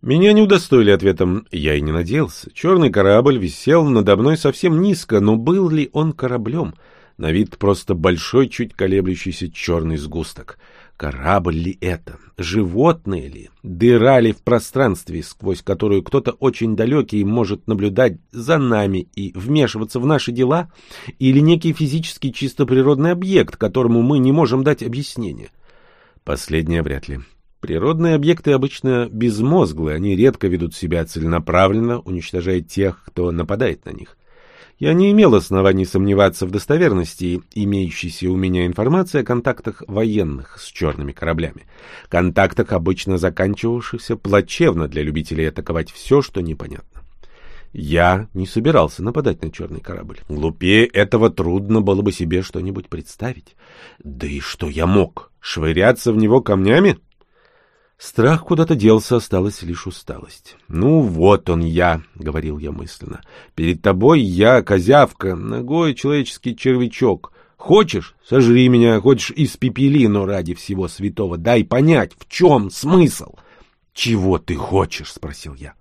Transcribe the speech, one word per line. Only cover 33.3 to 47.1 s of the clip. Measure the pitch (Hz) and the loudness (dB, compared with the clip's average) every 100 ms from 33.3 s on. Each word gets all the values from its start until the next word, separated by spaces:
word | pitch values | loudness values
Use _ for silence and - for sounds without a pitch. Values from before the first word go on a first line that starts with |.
нападает | 85 82 104 120 78 | -4 -4 -2 -2 -4
на | - | -12
них. | 87 - _ _ _ _ _ - _ | -18 -18 _ _ _ _ _ -20 _
Я | 147 | 0
не | 165 196 | 2 4
имел | 208 196 107 | 6 6 4
оснований | 82 95 98 95 | 2 2 2 2
сомневаться | 92 98 98 98 98 90 | 0 0 0 4 2 2
в | 92 | -6
достоверности | 101 - 147 175 98 85 - 90 90 - | -6 -2 0 2 0 -4 -6 -6 -6 -8
имеющейся | - 101 101 92 - 90 - 92 | -6 -2 -2 -4 -6 -12 -6 -4
у | 92 | -2
меня | 95 90 90 | 0 0 -2
информации | 87 113 175 185 147 | 0 0 0 0 -2
о | |
контактах | 113 120 120 120 - 104 - | -2 -2 -2 -6 -8 -12 -8
военных | 101 113 107 85 69 67 - | -2 0 0 -2 -4 -12 -20
с | - | -20
чёрными | - 80 71 71 | -4 -4 -4 -10
кораблями. | - 82 80 80 - - - - - - | -8 -4 -4 -4 -8 -20 -20 -20 -20 -4
Контактах, | 87 90 87 95 - - | 0 0 2 0 0 -2
обычно | 92 85 95 - 92 | -2 -2 -4 -2 -2
заканчивавшихся | 90 85 95 104 113 120 117 120 - 117 | -2 -2 -4 -2 -4 -4 -8 -12 -8 -6
плачевно | - 101 98 - 170 85 76 | 0 0 0 0 0 2 -2
для | 71 | -4
любителей | 76 78 78 78 78 | -4 -6 -6 -4 -4
атаковать | - 76 82 76 | -6 -8 -6 -6
всё, | - - 139 | -12 0 2
что | 135 - | 2 -6
непонятно. | 87 76 73 71 - - - | -8 -10 -12 -16 -18 -20 -20